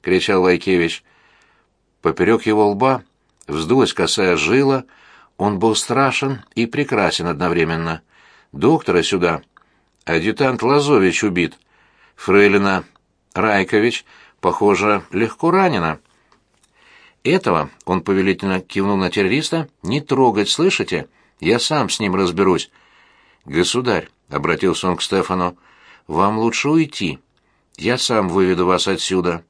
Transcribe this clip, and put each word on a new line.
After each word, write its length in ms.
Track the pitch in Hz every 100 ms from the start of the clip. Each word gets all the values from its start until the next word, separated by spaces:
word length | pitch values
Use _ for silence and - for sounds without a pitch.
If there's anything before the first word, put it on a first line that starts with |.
| -
кричал 360 | 92 - 95
Войкевич. 600 | 90 87 95 90 82 - _ _ _ _ _ _ _ _ _ _
Поперёк 460 | 85 78 92 113 110
его 220 | 107 104
лба 340 | 101 131 131 - _ _ _ -
вздулась 440 | 76 80 131 113
косая 440 | - 85 - 92 80
жила. 480 | 78 123 139 135 131 _ _ - _ -
Он 220 | 98 98
был 160 | 110
страшен 720 | 107 - 123 139 127 139 127 -
и 120 | - 117
прекрасен 600 | 151 143 107 92 - 85
одновременно. 760 | 73 87 85 80 82 82 82 _ _ _ _ _
"Доктора 500 | 71 104 156 - 87
сюда! 400 | 80 95 87 82 _ _ _ _ _ _
Адъютант 580 | - 82 95 214 135 123
Лазович 640 | 113 143 143 131 95 -
убит! 340 | 107 90 80 - _ _ _ _ _
Фрейлина 720 | _ - 101 101 101 98 95 - _ _ _ _
Райкович, 680 | - 107 101 95 107 120 113 - - - _
похоже, 640 | - - 104 90 107 101 -
легко 400 | 92 113 - 165
ранена". 480 | 185 185 110 82 78 _ _ _ _ _ _ _ _ _ - _ _
"Этого", — 440 | - 180 - 85 69 _
он 160 | - 92
повелительно 580 | 82 98 95 90 98 92
кивнул 360 | - 98 98 98
на 140 | 92
террориста, — 580 | 104 95 131 156 165 147 _
"не 180 | 85 139
трогать, 500 | 143 131 127 104 101
слышите? 580 | - 180 - - 82 - _ _ _
Я 180 | 82 120
сам 320 | - 151 104
с 80 | -
ним 160 | 104
разберусь". 560 | 92 95 87 95 82 - _ _ _ _ _ _ _
"Государь", — 640 | - 82 90 120 123 95 78 _ _
обратился 580 | 73 76 82 95 80 92
он 100 | 85
к 40 |
Стефану, — 560 | - 98 90 92 90 87 _ _ - - -
"вам 320 | 80 98 107
лучше 300 | 113 113 139
уйти. 500 | 160 151 - 90 69 _ _ _ _ _ -
Я 220 | 87 123
сам 300 | - 113 95
выведу 380 | 90 92 90 90
вас 200 | 90 -
отсюда". 560 | 90 - 92 87 85